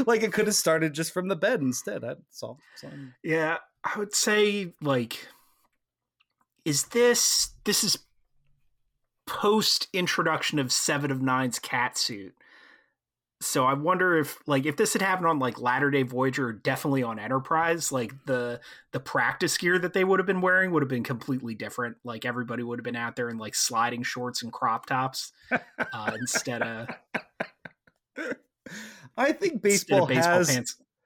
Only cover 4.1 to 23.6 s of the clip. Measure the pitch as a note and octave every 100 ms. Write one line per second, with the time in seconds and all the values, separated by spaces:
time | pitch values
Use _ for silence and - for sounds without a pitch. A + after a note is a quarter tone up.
4.1 | - - G#3+ G#3 G#3 F3+ - D3 B2+ A#2
5.1 | - - - _ _ _ _ _ _ _
6.1 | _ _ _ _ _ - C#3+ - A#3 A#3+
7.1 | A#3+ - - - - - G3+ G3+ A2+ _
8.1 | _ _ _ _ _ _ _ _ _ _
9.1 | _ - - G#3 A3 - - - F#3 F3
10.1 | - E3 D#3 - D3+ B2+ - - D3 C#3+
11.1 | C3 C3 B2+ C3 - - B2+ B2 - -
12.1 | G#2+ F#2+ - _ - - - _ _ _
13.1 | _ _ - - D3 B2+ C#3 D3+ F3 F#3
14.1 | E3 C#3+ - - C#3 C#3+ C#3+ G#3 G#3 G3
15.1 | F#3+ E3 D#3 B2+ A#2+ B2 B2+ C#3+ C#3 B2+
16.1 | B2 C3 C3 B2 G#2+ C#3 C3+ D#3 C3+ A#2+
17.1 | A2 G#2+ C3 C3 D#3+ E3 E3+ - C3 A2+
18.1 | - - B2+ A#2+ A#2+ - - _ C#3 -
19.1 | C#3 A#2 - F3 - F3 F3+ F3 F#3+ F#3+
20.1 | F#3+ F#3+ F#3 F#3 F#3 F#3 D#3+ C3 B2+ A2
21.1 | A#2+ - B2+ A#2 G#2+ G#2+ - A#2+ A2+ B2
22.1 | A2 B2 B2 A#2 A#2+ A#2+ A#2+ A#2+ A#2+ A#2
23.1 | A#2 A#2+ A2+ G#2+ -